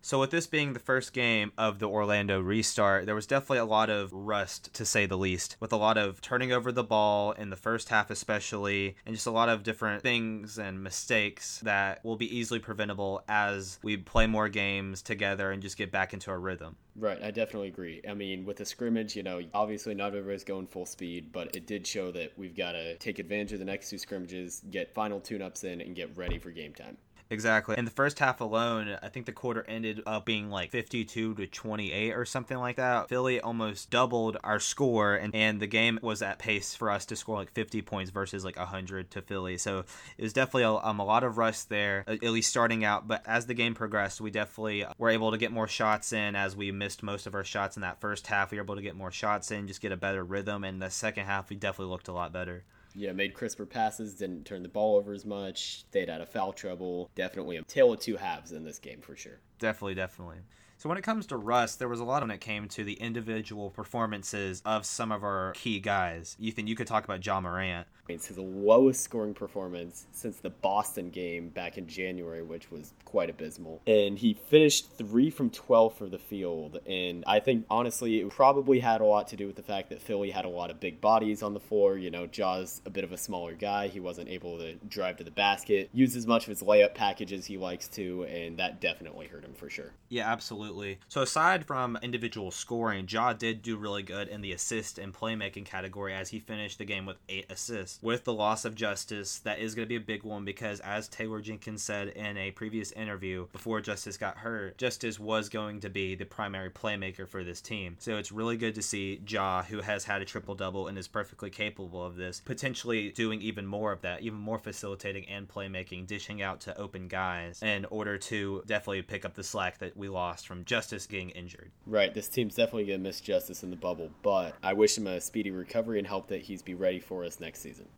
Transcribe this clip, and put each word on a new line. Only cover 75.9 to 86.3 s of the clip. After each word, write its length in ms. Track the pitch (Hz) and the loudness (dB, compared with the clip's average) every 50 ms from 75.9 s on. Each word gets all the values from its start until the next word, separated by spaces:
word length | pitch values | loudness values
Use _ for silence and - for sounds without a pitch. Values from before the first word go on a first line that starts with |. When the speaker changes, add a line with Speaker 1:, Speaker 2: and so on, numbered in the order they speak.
| 110 | 6
Speaker 2:
for 140 | - 107 95 | 0 -8 -8
the 100 | 92 92 | -8 -10
field. 600 | - - 104 98 95 87 85 80 78 76 76 - - | -8 -8 -6 -4 -2 -2 -2 -4 -6 -6 -8 -10 -6
And 380 | - 95 92 90 90 87 87 82 | -4 -2 -2 -2 -2 -2 -4 -2
I 140 | - 101 107 | 4 4 4
think, 260 | - 135 131 117 113 - | 6 6 4 4 4 2
honestly, 500 | 107 113 123 123 113 - 120 117 110 107 | 2 2 2 2 -2 -2 0 2 2 2
it 100 | 92 101 | 2 0
probably 500 | - - 135 135 139 143 135 131 135 131 | 4 8 10 10 10 8 6 6 6 6
had 220 | 120 120 113 110 110 | 8 6 4 6 8
a 20 | |
lot 240 | 107 104 104 104 - | 8 8 8 4 0
to 80 | - | -6
do 100 | 98 101 | -6 -6
with 100 | 98 95 | -6 -6
the 60 | - 98 | -10 -6
fact 280 | - 104 98 92 - | -4 -4 -4 -4 -6
that 100 | - - | -10 -12
Philly 300 | - - 110 101 101 98 | -4 -2 0 0 0 0
had 160 | 92 95 92 | -2 -2 -4
a 20 | 92 | -4
lot 220 | 87 87 87 87 | -4 -4 -4 -4
of 100 | - 80 | -6 -4
big 200 | - 92 80 80 | -6 -6 -6 2
bodies 420 | - 107 113 110 110 107 107 104 107 | 6 6 6 8 6 4 0 0 -2
on 100 | 104 104 | -4 -4
the 80 | 101 | -4
floor. 380 | - - 110 104 101 98 95 95 | -4 2 6 8 8 8 8 6
You 120 | 92 90 | -2 -4
know, 160 | 80 87 87 | -4 -4 -6
Ja's 540 | 82 - - 101 92 92 92 92 87 - - - | -6 -2 0 0 2 2 0 -2 -6 -8 -10 -10
a 40 | 110 | -6
bit 140 | 90 98 95 | -4 -4 -4
of 80 | 87 92 | -4 -4
a 60 | 87 | -8
smaller 340 | - - 101 90 87 85 85 | -6 -4 -4 -4 -4 -6 -6
guy. 360 | 85 104 101 101 101 101 101 | -4 -2 0 0 2 0 0
He 120 | 90 101 | -4 -4
wasn't 300 | 90 87 87 85 87 - | -6 -6 -6 -6 -8 -8
able 280 | 92 92 90 87 85 85 | -8 -8 -6 -6 -6 -6
to 160 | 82 80 82 85 - 104 | -6 -8 -8 -10 -12 -10
drive 300 | - 104 92 90 87 - | -4 -2 -2 -2 -2 -4
to 60 | 85 | -10
the 60 | 85 | -8
basket, 600 | 78 - 101 101 98 98 - - 107 98 92 - - | 0 4 4 4 4 2 2 4 4 4 4 0 4
use 240 | 120 131 127 - | 6 6 6 6
as 100 | 123 117 | 0 4
much 180 | 110 | 4